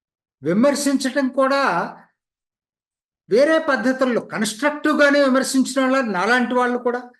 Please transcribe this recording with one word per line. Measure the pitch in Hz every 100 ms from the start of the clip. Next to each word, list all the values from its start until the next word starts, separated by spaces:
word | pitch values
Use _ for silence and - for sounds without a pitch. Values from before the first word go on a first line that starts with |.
| _ _ _ _
విమర్శించటం | 139 196 285 277 277 277 262 277 262
కూడా | 269 262 277 247 175 214 - - _ _ _ _ _ _ _ _ _ _ _ -
వేరే | 208 294 320
పద్ధతుల్లో | 311 262 240 254 262 220
కన్‌స్ట్రక్టివ్‌గానే | - 170 214 - 294 294 302 294 285 285
విమర్శించిన | 277 262 254 269 220 269
వాళ్ళు | 262 269 233
నాలాంటి | 180 202 247 240
వాళ్ళు | 247 247 240
కూడా. | 240 247 -